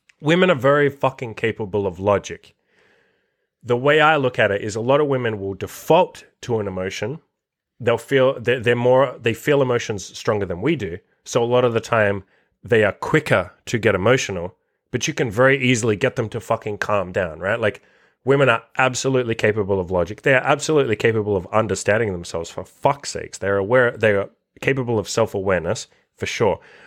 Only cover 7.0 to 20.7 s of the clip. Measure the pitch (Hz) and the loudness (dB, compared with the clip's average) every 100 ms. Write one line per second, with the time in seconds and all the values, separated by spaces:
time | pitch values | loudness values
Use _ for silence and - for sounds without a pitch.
7 | 107 160 _ _ _ _ _ - 120 117 | -8 -8 _ _ _ _ _ -8 -2 -2
8 | - 139 131 139 117 127 113 120 123 131 | 0 2 2 0 -2 0 0 2 4 4
9 | 135 - 117 110 - 143 131 120 - 104 | 2 0 -4 -2 0 2 2 0 -2 -8
10 | - - - 107 95 87 123 160 95 90 | -10 -10 -2 -2 -2 -4 -4 -2 -4 -10
11 | _ _ - 127 120 123 123 113 - 117 | _ _ -6 -2 0 2 2 0 0 0
12 | 101 101 - _ _ _ 98 113 104 - | 2 0 -8 _ _ _ 0 2 2 0
13 | - 156 - 110 87 _ - 117 107 95 | -2 -2 2 0 0 _ -6 -2 0 2
14 | 104 127 - 92 87 - _ _ _ 120 | 2 0 0 -8 -10 -14 _ _ _ -6
15 | - 156 131 98 131 139 127 123 117 101 | -6 -4 -4 2 2 4 2 2 0 0
16 | 127 - 110 117 - 113 110 101 - 104 | 0 -2 -6 -6 -4 -4 -4 -6 -2 -2
17 | 90 101 87 80 92 117 107 - _ _ | -2 -4 -4 -4 -4 0 -2 -4 _ _
18 | _ _ 123 139 135 117 - - 131 123 | _ _ 0 2 4 2 -2 0 0 0
19 | 131 131 120 110 110 107 95 98 87 90 | -2 0 0 0 0 0 0 -2 0 -2
20 | 85 107 147 127 123 147 - | -2 -2 0 2 2 -2 0